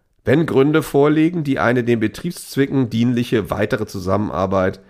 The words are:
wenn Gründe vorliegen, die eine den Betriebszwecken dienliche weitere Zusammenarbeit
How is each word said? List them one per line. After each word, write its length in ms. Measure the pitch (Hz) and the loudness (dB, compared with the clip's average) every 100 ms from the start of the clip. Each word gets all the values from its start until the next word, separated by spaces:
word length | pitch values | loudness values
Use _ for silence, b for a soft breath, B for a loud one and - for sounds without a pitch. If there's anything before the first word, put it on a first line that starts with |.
| _ _ | _ _
wenn 200 | - 139 | 0 0
Gründe 380 | 151 120 143 156 | 2 2 4 2
vorliegen, 600 | 147 139 147 156 160 175 | 2 2 4 4 0 0
die 160 | 143 131 | -4 0
eine 260 | 107 123 | 2 2
den 160 | 117 117 | 2 0
Betriebszwecken 920 | 107 - 175 - - 135 139 139 117 | 0 -4 -8 -10 -6 -2 0 0 0
dienliche 600 | 113 120 120 120 113 87 | 0 2 0 0 -2 -2
weitere 360 | 95 107 117 107 | -2 -2 -2 -6
Zusammenarbeit 920 | 101 90 101 98 73 95 95 95 - | -6 -2 -2 -2 -2 0 0 0 -2